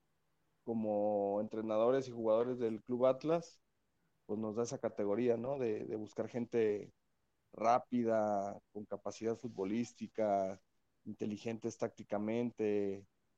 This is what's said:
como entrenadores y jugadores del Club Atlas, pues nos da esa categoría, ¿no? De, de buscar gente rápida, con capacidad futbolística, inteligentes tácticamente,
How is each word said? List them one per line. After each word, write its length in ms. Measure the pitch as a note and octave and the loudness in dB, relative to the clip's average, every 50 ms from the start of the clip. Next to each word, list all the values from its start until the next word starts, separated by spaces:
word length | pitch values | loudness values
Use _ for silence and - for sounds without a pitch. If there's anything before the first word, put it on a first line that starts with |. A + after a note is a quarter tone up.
| _ _ _ _ _ _ _ _ _ _ _ _ _ | _ _ _ _ _ _ _ _ _ _ _ _ _
como 760 | A#2+ A2+ A2+ G#2+ G#2+ G#2 G#2 G#2 G#2+ G#2 G2+ G2+ G2+ G2+ G#2 | -4 -2 0 0 0 2 2 2 2 2 2 2 2 2 0
entrenadores 680 | G#2+ G#2+ - A2 G#2+ A2 G#2+ G#2+ A2+ A#2+ C3 C3+ C3 B2+ | 0 -2 -4 -4 -2 0 2 4 4 6 4 4 0 -2
y 40 | |
jugadores 460 | A#2+ A#2 A2+ A2 A2 A2+ A#2+ B2+ B2+ B2 | -6 -2 2 4 4 4 4 2 0 -2
del 240 | A#2+ A2+ A2+ G#2+ | -2 -2 -2 -4
Club 240 | - - B2 A#2+ B2+ | -6 -4 0 2 4
Atlas, 540 | C3 C3 C3 - D3+ E3 E3+ E3 - - _ _ _ _ _ _ _ _ _ _ _ _ _ _ | 4 4 2 0 0 0 0 -2 -6 -16 _ _ _ _ _ _ _ _ _ _ _ _ _ _
pues 120 | - G#2+ G#2 | -6 -4 -4
nos 160 | A2 G#2+ G#2 | -4 -2 -2
da 80 | A2+ A#2 | -2 -2
esa 140 | A#2 C#3 A#2+ | -2 -4 -4
categoría, 580 | - A2 - - G#2 G2+ G2+ A2 B2 A#2+ A#2 | -4 -4 -2 -2 0 0 2 2 2 2 2
¿no? 220 | A2+ A#2 C3 C#3+ C#3 | 0 0 -2 -2 -2
De, 280 | B2+ A2+ G#2+ G#2+ A#2+ | -2 -2 -2 -2 -4
de 100 | A#2+ A#2 | -4 -6
buscar 320 | A2 G#2+ G2+ - - A2 A2 | -6 -6 -6 -6 -6 -6 -4
gente 640 | - B2 A#2+ - - A#2 A2 G#2+ G#2 G2+ F#2+ - - _ _ _ _ _ _ _ _ _ _ _ - | -4 -6 -4 0 2 2 4 4 2 0 -4 -10 -16 _ _ _ _ _ _ _ _ _ _ _ -8
rápida, 1040 | F#2+ G#2+ A2+ A#2+ B2+ - - B2+ B2 A#2 A2+ A2+ A2 G#2+ G#2 G#2 G2+ G2 G2+ G2+ F2+ - _ | 0 2 4 4 4 2 0 0 0 2 2 2 2 2 2 2 0 -2 -4 -6 -10 -14 _
con 120 | - G#2 G#2+ | -14 -14 -10
capacidad 500 | - G2+ G2 - G#2 G2+ - A2 A2+ A2+ | -10 -10 -8 -8 -8 -8 -4 -2 -2 -2
futbolística, 1200 | A2 - A#2 A2 G#2 F#2+ F#2+ G#2+ A#2 A#2+ - - - A2 G2+ - - A2 G#2+ G2 G2 F#2+ F#2+ G2 - _ _ _ _ _ _ _ _ - | -2 -6 -8 -4 -4 -2 0 0 -2 -2 -4 -8 -10 -12 -8 -4 0 2 2 2 2 2 0 -4 -8 _ _ _ _ _ _ _ _ -14
inteligentes 720 | A2 G#2 - A2+ A2 G#2 G2+ - A#2 A2+ A2 - A#2 - - | -12 -8 -6 -4 -4 -4 -4 -4 -6 -6 -4 -4 -6 -4 -4
tácticamente, 1300 | A#2+ A2+ - - G#2 - G#2 G2+ G#2+ G#2+ A2+ A#2+ B2 A#2+ - - A2 G#2+ G#2 G#2 G2+ G2 G2 G2 G2 - _ _ _ _ _ | -4 -6 -6 -8 -8 -4 -4 -2 0 0 0 0 0 -2 -2 0 0 2 2 2 0 0 -2 -6 -10 -16 _ _ _ _ _